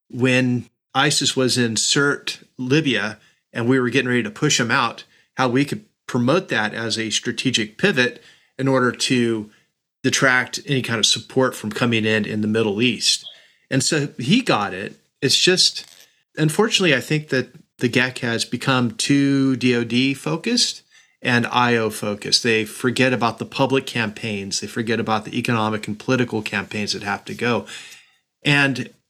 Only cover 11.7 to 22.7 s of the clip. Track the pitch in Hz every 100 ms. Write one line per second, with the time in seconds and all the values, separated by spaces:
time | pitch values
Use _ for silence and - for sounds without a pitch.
11.7 | - 120 113 110 110 104 107 107 110 110
12.7 | 101 123 95 - - - - _ _ -
13.7 | 135 - 156 143 - 120 240 - 113 98
14.7 | 92 101 - _ - 135 - - 185 -
15.7 | - - - _ _ _ - 156 175 220
16.7 | - 180 131 - 151 151 131 123 - _
17.7 | - 123 123 127 - 120 113 - 120 139
18.7 | 131 120 - - 139 139 139 135 123 123
19.7 | 120 113 120 135 131 156 160 226 240 -
20.7 | - _ _ _ _ 123 120 113 123 120
21.7 | 117 110 - 107 104 104 - 120 110 107